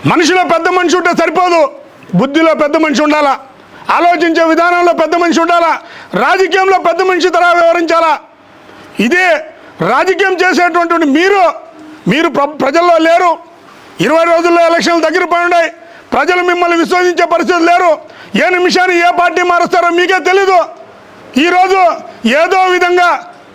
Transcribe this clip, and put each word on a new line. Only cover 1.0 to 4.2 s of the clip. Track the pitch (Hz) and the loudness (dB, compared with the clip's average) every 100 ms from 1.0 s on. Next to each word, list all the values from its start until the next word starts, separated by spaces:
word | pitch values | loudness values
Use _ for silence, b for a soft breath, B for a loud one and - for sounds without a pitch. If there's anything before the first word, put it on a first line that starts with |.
| 349 | 0
సరిపోదు, | 339 330 330 359 339 294 - - - - | 0 -2 0 0 2 0 -4 -20 -20 -6
బుద్ధిలో | 180 262 285 320 | -2 0 0 2
పెద్ద | 302 294 320 | 2 0 0
మనిషి | 311 254 | 0 0
ఉండాలా, | 302 302 294 247 - - B B B | 0 0 0 -2 -8 -20 B B B
ఆలోచించే | 226 339 349 | 0 0 0